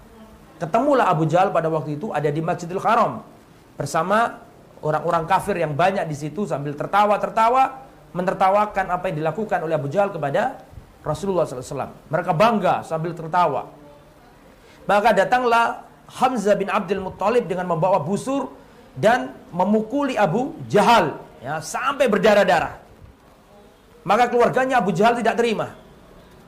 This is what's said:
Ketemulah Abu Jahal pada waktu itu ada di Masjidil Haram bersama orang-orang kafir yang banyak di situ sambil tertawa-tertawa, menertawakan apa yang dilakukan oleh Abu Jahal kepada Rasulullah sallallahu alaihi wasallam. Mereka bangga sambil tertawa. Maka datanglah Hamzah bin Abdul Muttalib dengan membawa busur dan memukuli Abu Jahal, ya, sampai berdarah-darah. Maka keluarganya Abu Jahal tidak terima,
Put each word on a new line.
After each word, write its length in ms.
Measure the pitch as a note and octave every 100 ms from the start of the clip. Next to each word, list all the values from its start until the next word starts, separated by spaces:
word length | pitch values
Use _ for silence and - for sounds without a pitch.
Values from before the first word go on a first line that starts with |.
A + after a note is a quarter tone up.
| - - - - - -
Ketemulah 540 | D#3+ A3+ C#4+ C4 G3
Abu 160 | D#3+ D#3+
Jahal 240 | F3 F#3+
pada 160 | F3+ D#3+
waktu 320 | D#3 C#3+ D3
itu 100 | G#3+
ada 160 | D3+ D3
di 140 | D3
Masjidil 400 | E3 E3+ E3+ F#3
Haram 400 | F#3 A#3 F3+ A2 - - - - -
bersama 640 | - C#3 E3 F3 G#3+ A#3 - - - - -
orang-orang 460 | D3+ D3+ D#3+ E3+ D#3+
kafir 300 | F#3 G3 F3+
yang 160 | D#3 C#3+
banyak 320 | F3+ G3 D#3+
di 80 | C#3+
situ 320 | D3+ G3+ G3
sambil 240 | C#3+ C#3+
tertawa-tertawa, 1120 | C#3+ D3 G3 G#3 G3 G3 G#3+ A3+ C4 C4 - - - -
menertawakan 720 | E3+ F#3 F#3 F#3+ G3+ G#3 G3 F#3+
apa 220 | F3 F#3+
yang 160 | D#3 D#3+
dilakukan 320 | - G#3+ F3+
oleh 140 | D#3+
Abu 160 | D#3 C#3
Jahal 180 | F3+ G3+
kepada 540 | E3 C#3+ E3 C4 - - - - -
Rasulullah 400 | - D3 G3 F3+
sallallahu 220 | D3+ B2+ -
alaihi 100 | C#3
wasallam. 160 | G#2+ - -
Mereka 240 | D#3+ F3
bangga 420 | E3 A3 G#3+ F3 A#2+ A2
sambil 260 | D#3+ E3
tertawa. 560 | E3 D#3+ F3+ E3+ B2+ - - - - - - - - - - - - -
Maka 220 | G3+ A3+
datanglah 720 | G3 F#3 B3 B3 A#3 A3+ - - -
Hamzah 500 | - - B3+ B3+ G3
bin 160 | F#3+ F#3+
Abdul 320 | G3+ F3 G3+
Muttalib 420 | F#3 - F#3+ B3 E3+
dengan 180 | F3+ F3+
membawa 300 | E3 F3+ F#3
busur 560 | C#3+ G3+ B3+ C#4 B3+ - - - -
dan 400 | - G3 A#3+ - - -
memukuli 640 | E3+ G3 G#3+ G#3+ C#4+ C#4
Abu 400 | A#3 F#3+ G3 C#4 - A#2+
Jahal, 480 | F#3 G3 A#3 D#3 - - -
ya, 160 | B2 D#3
sampai 480 | - A3+ B3+ C#4 C4
berdarah-darah. 720 | G#3 G#3+ G#3 F#3 E3+ C3+ - - - - - _ _ _ - - _ _ -
Maka 240 | E3 G#3+ A#3+
keluarganya 540 | A#3+ A3+ B3+ C4 B3+
Abu 80 | F#3+
Jahal 260 | E3 A3 B3
tidak 160 | A3+ A3+
terima, 320 | A#3+ G3 C#3+ - - - - - - -